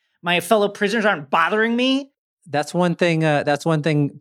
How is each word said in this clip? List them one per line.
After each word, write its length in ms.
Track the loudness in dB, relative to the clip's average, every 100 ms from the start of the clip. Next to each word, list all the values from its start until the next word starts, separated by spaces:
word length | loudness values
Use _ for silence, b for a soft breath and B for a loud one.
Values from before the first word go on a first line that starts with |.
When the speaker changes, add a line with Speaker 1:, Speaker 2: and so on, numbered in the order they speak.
| _ _
Speaker 1:
my 180 | -2 -2
fellow 280 | 2 2 2
prisoners 340 | -2 -2 0
aren't 240 | 0 -2 -2
bothering 480 | 0 0 0 0 0
me. 340 | 0 -2 -4 _ _ _ -6
Speaker 2:
That's 260 | -4 -2
one 220 | 0 0
thing, 280 | 2 0 2
uh, 200 | 2 0
that's 240 | 0 -2 0
one 160 | 0
thing 360 | 0 0 0 -4